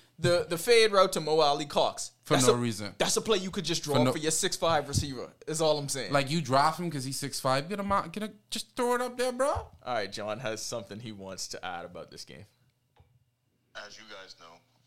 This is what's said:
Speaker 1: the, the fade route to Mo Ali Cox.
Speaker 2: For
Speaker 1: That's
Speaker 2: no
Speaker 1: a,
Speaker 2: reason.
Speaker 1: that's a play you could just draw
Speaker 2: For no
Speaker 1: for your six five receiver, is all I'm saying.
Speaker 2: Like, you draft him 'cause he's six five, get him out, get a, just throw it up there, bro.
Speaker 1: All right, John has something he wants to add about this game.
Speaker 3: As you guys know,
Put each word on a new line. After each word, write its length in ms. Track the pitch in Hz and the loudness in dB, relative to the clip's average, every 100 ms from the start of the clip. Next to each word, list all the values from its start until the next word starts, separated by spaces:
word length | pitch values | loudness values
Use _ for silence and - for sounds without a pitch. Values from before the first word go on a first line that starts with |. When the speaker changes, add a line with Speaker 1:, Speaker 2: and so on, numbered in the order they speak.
| _ - | _ -2
Speaker 1:
the, 280 | 175 175 160 | 2 2 2
the 80 | 165 | -2
fade 360 | 240 233 220 | 4 6 8
route 180 | 196 190 | 6 4
to 60 | 196 | 4
Mo 180 | 151 160 | 2 4
Ali 240 | 151 147 147 | 4 4 0
Cox. 460 | 180 117 - - _ | 2 2 0 -10 _
Speaker 2:
For 120 | - 131 | 0 4
Speaker 1:
That's 120 | 127 | 6
Speaker 2:
no 60 | |
Speaker 1:
a, 20 | 120 | 6
Speaker 2:
reason. 400 | 120 101 101 - | 2 -2 -6 -2
Speaker 1:
that's 180 | 185 226 | 0 0
a 40 | |
play 160 | 214 202 | 0 -2
you 120 | 190 | -2
could 140 | 196 151 | -6 -2
just 180 | 160 | -4
draw 120 | 147 143 | 0 2
Speaker 2:
For 60 | 127 | 2
no 60 | |
Speaker 1:
for 40 | 160 | 2
your 140 | 151 | 0
six 240 | - 185 - | 0 -2 0
five 320 | 165 156 135 | 2 2 0
receiver, 400 | 139 143 123 82 - - | -4 -4 -8 -12 -12 -6
is 140 | 156 | 0
all 160 | 156 147 | 2 2
I'm 120 | 143 | 0
saying. 240 | 131 127 | -4 0
Speaker 2:
Like, 180 | 139 135 | 0 2
you 80 | 170 | 0
draft 380 | 127 135 156 160 | 2 4 4 2
him 100 | 175 | -4
'cause 140 | 147 | -6
he's 160 | 131 135 | -6 -8
six 200 | 139 - | -6 -4
five, 260 | 131 135 165 | 0 0 -2
get 120 | 202 | -6
him 100 | 196 | -2
out, 220 | 202 170 | -2 -2
get 100 | 196 | -8
a, 80 | 214 - - | -10 -12 -10
just 260 | 220 - - | -10 -8 -4
throw 180 | 247 247 | 0 0
it 60 | |
up 160 | 247 247 | -2 -2
there, 160 | 254 | -2
bro. 160 | 247 277 | 0 0
Speaker 1:
All 200 | 381 - - 127 | -2 -6 -12 -6
right, 240 | 120 98 | -4 -4
John 280 | 104 104 107 | -6 -6 -6
has 240 | 113 110 - | -6 -6 -6
something 360 | 120 104 104 | -8 -10 -12
he 100 | 113 | -12
wants 360 | 101 95 92 - | -12 -12 -10 -10
to 140 | - 92 | -8 -8
add 180 | 87 | -8
about 280 | 87 87 76 | -10 -14 -16
this 120 | - | -16
game. 220 | - 65 101 _ _ _ _ _ _ _ _ _ _ _ _ - 101 | -18 -18 -20 _ _ _ _ _ _ _ _ _ _ _ _ -18 -18
Speaker 3:
As 100 | - | -20
you 60 | 107 | -18
guys 260 | 101 92 - | -18 -18 -20
know, 180 | 85 85 _ _ | -20 -20 _ _